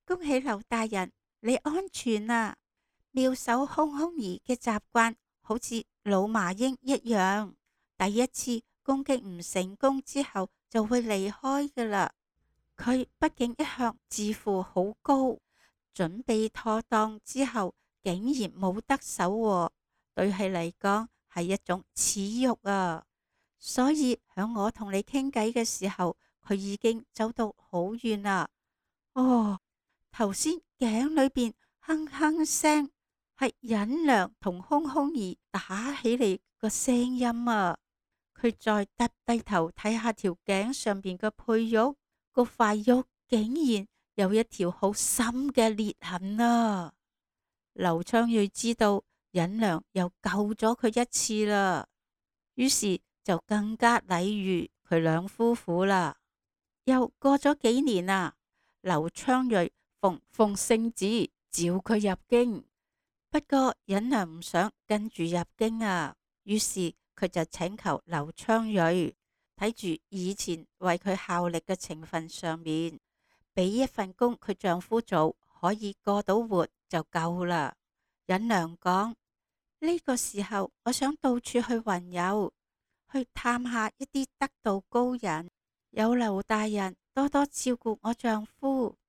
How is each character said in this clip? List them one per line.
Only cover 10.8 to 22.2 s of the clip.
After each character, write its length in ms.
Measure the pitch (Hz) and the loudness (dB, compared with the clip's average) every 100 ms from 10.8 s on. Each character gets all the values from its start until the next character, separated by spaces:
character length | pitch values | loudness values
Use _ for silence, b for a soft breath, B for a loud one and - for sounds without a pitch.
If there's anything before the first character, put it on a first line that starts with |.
| 208 | 0
會 160 | 247 | 0
離 280 | 233 196 196 | 0 -2 -2
開 400 | - 269 277 285 | -6 -4 -2 -2
㗎 120 | - 226 | -4 -2
啦。 240 | 196 165 _ _ _ _ _ _ - | 0 -2 _ _ _ _ _ _ -8
佢 280 | 240 262 - - | -2 0 -2 -2
畢 100 | - - | -2 0
竟 160 | 240 233 | -4 -4
一 60 | 302 - | -6 -2
向 200 | 233 - - | -4 -4 -10
自 140 | - 208 | -6 -4
負 300 | 214 214 190 | -4 -2 -2
好 340 | 190 180 196 - | -2 -2 -2 -2
高， 360 | - 269 262 - _ _ _ _ _ | 2 2 2 -2 _ _ _ _ _
準 300 | - 165 202 | -4 -4 -4
備 240 | 247 220 220 | -2 0 0
妥 340 | - 226 220 | -4 -4 -4
當 360 | - 220 220 220 - | 0 0 0 -4 -10
之 180 | 254 | -4
後 320 | 269 233 185 - _ _ | -2 -2 -4 -6 _ _
竟 120 | 190 | -6
然 380 | 180 233 277 185 | -4 -2 -2 -2
冇 260 | 175 185 202 - | -2 -2 -2 -2
得 100 | 269 | -4
手 300 | - - 180 | -4 -2 0
喎， 380 | 220 220 185 165 _ _ _ _ | 0 2 2 0 _ _ _ _
對 180 | - 190 | -2 0
佢 200 | 190 190 | 0 -2
嚟 220 | 185 165 - | -2 -4 -4
講 280 | 196 208 226 _ _ | 0 0 -2 _ _
係 80 | 175 | -6
一 140 | 175 196 | -2 -2
種 260 | - 180 - | -2 -6 -6
恥 540 | - - 208 | -4 -4 -2